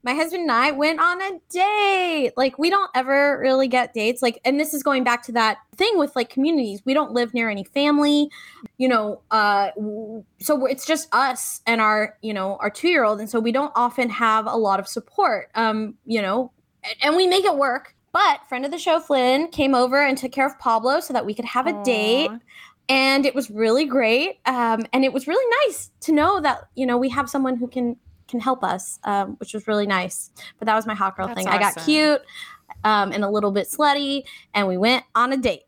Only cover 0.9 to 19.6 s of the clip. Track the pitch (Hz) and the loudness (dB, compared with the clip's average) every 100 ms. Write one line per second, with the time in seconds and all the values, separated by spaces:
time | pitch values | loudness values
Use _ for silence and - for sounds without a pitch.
0.9 | 320 330 359 392 359 _ 359 392 415 403 | 2 0 0 -6 -8 _ 0 0 2 2
1.9 | 381 359 320 254 - 262 262 330 392 392 | 2 0 0 -2 0 -2 0 0 2 0
2.9 | 254 254 277 285 277 262 262 269 254 240 | -2 0 2 2 2 2 2 2 0 -2
3.9 | 233 214 247 247 233 - 277 302 294 277 | -2 -2 0 -2 0 -2 0 -2 -2 -2
4.9 | 269 247 240 - 233 220 214 _ - 415 | 0 0 -2 -2 0 0 -2 _ -2 0
5.9 | 403 285 - 240 - 285 320 226 202 262 | 2 0 -2 -4 0 0 0 -2 -4 -2
6.9 | 277 277 233 240 240 226 202 185 277 294 | 0 0 -2 -2 -2 -4 -4 -6 0 2
7.9 | 294 294 294 294 - - - - _ 254 | 2 4 2 0 -6 -20 -20 -20 _ 0
8.9 | 240 214 202 _ 220 208 202 202 - 214 | 2 0 -8 _ 2 2 2 0 -4 -8
9.9 | 208 214 220 - _ - 302 254 269 - | -8 -10 -14 -16 _ -2 0 0 -2 -2
10.9 | 311 - 226 269 262 - - - 226 214 | -2 0 0 0 -2 -8 -8 -2 0 2
11.9 | 214 214 - 220 208 190 196 208 - 339 | 2 -2 -6 -8 -6 -6 -4 -6 -2 0
12.9 | 339 220 208 214 233 226 247 285 - 240 | 2 2 0 -2 -2 0 0 -2 0 -2
13.9 | 240 240 208 226 220 220 233 208 196 190 | 0 -4 0 0 2 0 -2 0 0 -2
14.9 | - - - 370 208 - 220 226 220 214 | -10 -8 0 0 0 -4 -2 0 -2 -6
15.9 | - - 226 190 220 254 _ _ _ 208 | -10 -4 -2 0 -2 -4 _ _ _ -14
16.9 | 220 277 330 370 381 392 294 277 254 - | -2 0 2 4 4 2 2 0 -2 -8
17.9 | _ _ - 392 285 - 247 269 330 339 | _ _ 2 2 2 -4 -6 -6 -4 0
18.9 | 330 320 277 247 262 330 - | 0 2 2 4 2 0 0